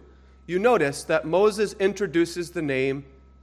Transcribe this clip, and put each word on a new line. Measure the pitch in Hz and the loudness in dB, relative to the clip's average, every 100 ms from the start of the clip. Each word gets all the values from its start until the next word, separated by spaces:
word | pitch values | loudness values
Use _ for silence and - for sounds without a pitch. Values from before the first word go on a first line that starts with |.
| - - - _ - | -16 -20 -20 _ -6
you | 180 | 0
notice | 233 220 143 139 | 2 4 2 -2
that | - 160 | -2 -2
Moses | 156 175 214 208 202 | 0 2 2 2 -4
introduces | - 196 196 196 170 170 180 165 | 0 -2 0 -2 0 0 -2 -8
the | 175 | -6
name | 147 131 135 139 139 - - - | -2 0 0 -2 -8 -20 -20 -20